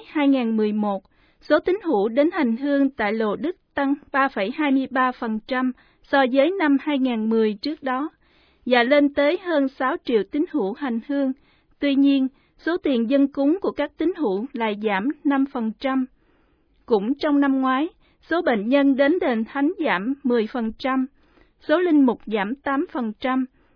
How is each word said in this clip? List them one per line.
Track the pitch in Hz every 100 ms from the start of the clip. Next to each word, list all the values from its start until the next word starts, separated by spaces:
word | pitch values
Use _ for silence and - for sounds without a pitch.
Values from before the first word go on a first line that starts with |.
| -
hai | 311 277
ngàn | 269 226 220
mười | 214
một, | 214 208 196 - _ _ _
số | - 302
tín | 359 392
hữu | 339 214 220
đến | 233 311
hành | 370 240 226
hương | 285 277 277
tại | - 208
Lộ | 226 214 190
Đức | 285 - _
tăng | - 277 294 -
ba | 269 269
phẩy | - 196
hai | 294 294
mươi | 269 262
ba | 254 254
phần | 254 233 220 -
trăm | 254 254 - _ _
so | _ 277 262
với | 269 302 392
năm | 302 277
hai | 302 285
ngàn | 262 226 220
mười | 226 220
trước | 208 294 320
đó, | 262 254 302 - _ _ _ _ 247
và | 247
lên | 233 294 285
tới | 285 294 359
hơn | 370 302 269
sáu | - 262 339
triệu | - 226 190
tín | 294 349
hữu | 302 196
hành | 247 277 226 -
hương. | 285 269 269 _ _ _ _
Tuy | 285
nhiên, | 269 277 277 262 - _ _
số | 320 359
tiền | 311 233 226
dân | 277 277
cúng | 285 277 381
của | -
các | - 294 -
tín | 330 381
hữu | 240 190 262
lại | 226 220 208
giảm | 214 190 247 311
năm | 285 269 269
phần | 247 220 -
trăm. | 269 262 254 _ _ _ _ _ _ _ -
Cũng | 214 214
trong | 277 311 285
năm | 277 269
ngoái, | 262 262 339 - _ _ -
số | 330
bệnh | 330 226 214
nhân | 285 277 262
đến | 277 359
Đền | 330 220
Thánh | 220 277 285 381
giảm | 294 180 214 277
mười | 254 240 214
phần | 247 220 -
trăm, | 262 262 262 _ _ _ _ _
số | - 320
linh | 359 302 254
mục | - -
giảm | 214 196
tám | 277 277 277 359
phần | 294 226 -
trăm, | 254 262 254 _ _